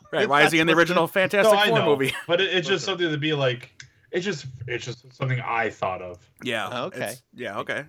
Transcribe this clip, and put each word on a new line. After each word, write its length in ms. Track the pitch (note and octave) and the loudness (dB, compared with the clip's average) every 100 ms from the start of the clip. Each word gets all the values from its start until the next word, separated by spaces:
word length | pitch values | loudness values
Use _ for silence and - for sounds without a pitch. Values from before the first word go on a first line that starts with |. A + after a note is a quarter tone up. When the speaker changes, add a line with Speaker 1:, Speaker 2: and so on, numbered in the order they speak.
| - | -4
Speaker 1:
Right. 120 | D#3 | -2
Speaker 2:
It's 60 | C3+ | 2
Speaker 1:
Why 140 | C#3+ | 4
is 80 | D3+ | 6
he 60 | D#3+ | 4
Speaker 2:
not 40 | |
Speaker 1:
in 40 | E3 | 4
the 40 | |
Speaker 2:
supposed 140 | D#3+ D#3+ | 4 4
to 40 | |
Speaker 1:
original 140 | F3+ D#3+ | 2 2
Fantastic 460 | G3 F#3+ G3+ G#3+ | 0 2 4 6
Speaker 3:
No, 60 | G3+ | 6
I 100 | G#3 | 4
Speaker 1:
Four 100 | A3 | 2
Speaker 3:
know, 60 | F3 | 2
Speaker 1:
movie? 280 | C#3 C3 - - | 2 0 -4 -2
Speaker 3:
but 140 | F3 | 0
it, 60 | F#3+ | 2
it's 140 | F#3 E3+ | 0 0
just 20 | |
Speaker 1:
Listen. 160 | F#3 G3 | -2 -2
Speaker 3:
something 260 | F3+ E3+ | -2 -2
to 60 | D3 | -2
be 160 | D#3 | -2
like, 380 | D3 C3 B2 - - - _ _ | 0 0 -2 -8 -20 -20 _ _
it's 140 | F3+ G3+ | -6 -4
just, 200 | D#3 C3 - - | -6 -10 -12 -8
it's 160 | A#2+ B2 | -8 -8
just 280 | A#2 - | -14 -18
something 260 | - C3+ A#2 | -6 -4 -2
I 280 | F#2 A2+ A2 | -2 -2 -2
thought 320 | - G2 F2+ | -4 -6 -6
of. 160 | F2+ F2+ _ _ | -10 -14 _ _
Speaker 1:
Yeah. 240 | B2 A2+ G2 | -6 -4 -4
Speaker 2:
Oh, 120 | B2 E3 | -6 -8
okay. 260 | B2+ G#2+ | -8 -8
Speaker 1:
It's, 120 | C3 _ | -8 _
yeah, 260 | A#2+ A2+ G#2 | -12 -10 -8
okay. 260 | - A#2 | -6 -8